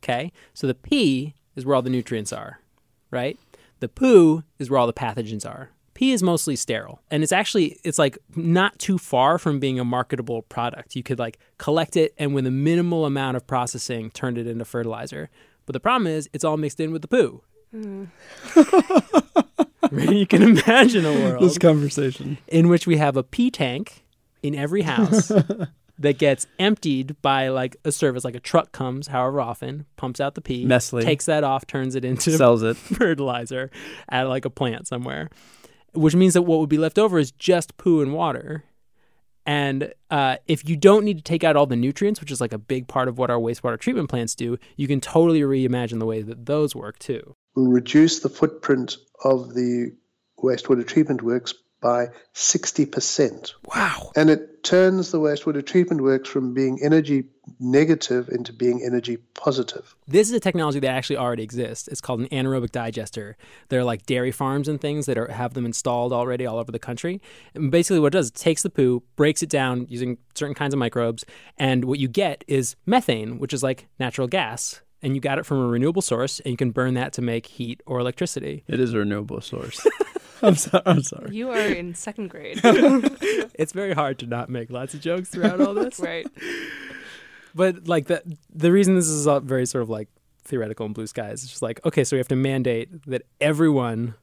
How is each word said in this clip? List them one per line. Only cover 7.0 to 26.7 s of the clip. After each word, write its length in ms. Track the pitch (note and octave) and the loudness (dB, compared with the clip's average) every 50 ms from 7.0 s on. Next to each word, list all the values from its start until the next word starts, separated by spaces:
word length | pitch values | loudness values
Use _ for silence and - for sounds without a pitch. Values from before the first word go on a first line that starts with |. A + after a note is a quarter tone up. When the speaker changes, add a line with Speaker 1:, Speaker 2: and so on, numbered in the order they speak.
| _ _ | _ _
Speaker 1:
And 140 | D3+ D3+ D#3 | -2 -2 0
it's 80 | D3+ | 2
actually, 480 | F#3 F3+ G#3 - - A3 E3 D3 - _ - | 2 0 0 0 0 0 0 0 -2 _ -10
it's, 140 | F3 D3+ - | -6 0 0
like, 220 | D#3 C#3 - - _ _ - | 0 0 0 -6 _ _ -10
not 420 | D3+ E3 E3+ E3 F3+ F#3+ G3+ - _ | -4 0 2 2 2 2 0 -2 _
too 220 | - - F#3+ F3+ | -4 -2 -2 -2
far 400 | - - - B2+ C3 C#3+ E3 F3 | -2 -2 0 2 4 4 2 2
from 200 | - E3+ D3 C#3 | 0 -2 -2 0
being 200 | C3+ C3+ C3 B2+ | -2 -2 -2 -2
a 40 | B2 | -2
marketable 600 | A#2+ B2 B2 B2 _ - B2+ B2 A#2+ A#2+ A2+ A2 | -2 -2 -2 -2 _ -6 -8 -6 -6 -8 -8 -8
product. 520 | _ - - A#2+ A#2+ A#2 - A#2+ _ - | _ -8 -6 -6 -6 -6 -10 -18 _ -12
You 60 | C3 | -12
could, 160 | A#2+ - C3 A#2+ | -6 -6 -6 -6
like, 220 | B2 A2+ - _ _ _ _ _ | -6 -8 -8 _ _ _ _ _
collect 380 | - - D3 E3 D#3+ - - | -4 0 0 0 0 0 2
it 180 | F3+ D#3+ - _ - | 2 2 0 _ -4
and 160 | D#3 C#3+ C#3 | -4 -2 0
with 100 | C#3 C3 | 0 0
a 60 | B2+ | 0
minimal 540 | B2+ C3+ C#3+ D#3 E3+ F3 F3 F3 E3+ E3 D#3 | 0 0 2 2 2 2 2 0 0 0 0
amount 300 | C#3+ C#3 C#3 C3+ C3 B2+ B2+ | 0 0 -2 -2 -2 -4 -4
of 100 | A#2+ - | -6 -2
processing, 640 | C3+ B2+ B2 A#2+ - A#2+ - - B2 A#2 A2 A2+ | -2 -2 -2 -2 -6 -8 -8 -6 -6 -6 -8 -10
turn 260 | _ - - B2+ A#2+ A#2+ | _ -6 -6 -4 -4 -4
it 80 | A#2 | -6
into 180 | A#2 A#2 A2+ A#2 | -6 -6 -8 -8
fertilizer. 680 | - - A#2+ A#2 A2+ A2 A2 A2+ - - C#3+ D#3 - _ _ _ _ _ _ _ | -6 -6 -6 -6 -6 -6 -8 -10 -12 -12 -12 -14 -14 _ _ _ _ _ _ _
But 80 | - - | -10 -10
the 60 | C3 | -2
problem 260 | - G#3+ B3 B3+ G#3+ | 0 0 2 2 0
is, 240 | E3+ D#3 D#3 C#3+ - - | 0 -2 -4 -6 -8 -8
it's 100 | C#3+ - | -2 -2
all 120 | D#3+ D#3 D#3 | -2 0 0
mixed 220 | D3+ D3 - - | -2 -4 -4 -4
in 120 | D#3+ D#3 | -6 -4
with 100 | D#3+ D#3+ | -4 -8
the 60 | D3+ D#3 | -4 0
poo. 340 | - B3+ G3+ A#2+ A#2+ B2 _ _ _ _ _ _ - | 2 2 2 2 0 -10 _ _ _ _ _ _ -16
Speaker 2:
Mm. 340 | A3 G#3+ G#3 G3 G3 G3 F3 _ _ - - - - - - - | -14 -12 -12 -12 -12 -14 -16 _ _ -20 -20 -20 -20 -18 4 8
Speaker 1:
<laughs> 840 | E4+ D4 - - F#4 - - F#4+ D#4 - - A4 E4 - - _ C#4+ - - _ - D#4+ - _ _ - C#4+ | 8 8 8 6 4 4 6 4 2 2 4 2 2 2 4 _ 0 0 0 _ -2 -2 -2 _ _ -4 -2
You 360 | C#3+ - - - F#3+ G#3 G3 - | 0 0 2 4 4 4 4 4
can 160 | - - G#3 | 6 8 8
imagine 640 | A3+ A3 E3 - - A3+ C4 B3+ B3 A#3+ G#3 E3 | 8 8 6 6 6 8 8 8 8 6 4 2
a 80 | D#3 D3 | 2 2
world 280 | C#3 C#3 - F3 - F#3+ | 2 2 2 2 4 4
Speaker 3:
This 140 | F3+ D#3+ F3 | 4 4 6
conversation. 800 | F3 E3+ D#3 D3+ C#3+ C#3+ - - C#3+ C3 B2+ - C3+ C#3 C#3+ C3 _ - | 6 6 6 6 2 -2 -2 -2 -2 -2 -4 -6 -8 -8 -8 -10 _ 0
Speaker 1:
in 200 | D#3+ E3 E3 E3+ | 4 4 6 6
which 180 | F3 E3+ - | 6 4 4
we 120 | F3 E3 D3+ | 2 2 4
have 180 | D3+ C#3+ C3 | 2 2 2
a 80 | C3+ C3 | 0 -2
pee 260 | _ - - A#3+ B3+ | _ -2 0 0 0
tank 540 | B3 - D3 B2+ B2 C#3+ G#3+ - - - _ _ _ _ _ _ _ _ - | 0 -2 -4 -2 -2 -6 -8 -10 -14 -20 _ _ _ _ _ _ _ _ -6
in 100 | C#3+ D3 | -6 -4
every 280 | D3 C#3 D3 E3+ G3+ | -4 -4 -2 -2 -2
house 500 | F#3 D#3+ C3+ B2 A3 D#3+ F#3 A3 E3+ - G#3+ G3 D#3 - G3+ A3+ F3+ | -2 0 0 0 2 4 4 2 2 4 2 2 2 2 -2 -6 -6
Speaker 3:
<laughs> 340 | - _ _ _ _ _ - | -10 _ _ _ _ _ -2
Speaker 1:
that 180 | C#3 C#3+ C#3+ C3 | 0 0 0 2
gets 280 | D3+ C#3+ C3+ - - _ _ - | 2 2 2 0 -4 _ _ -2
emptied 560 | F#3 G3+ | 0 0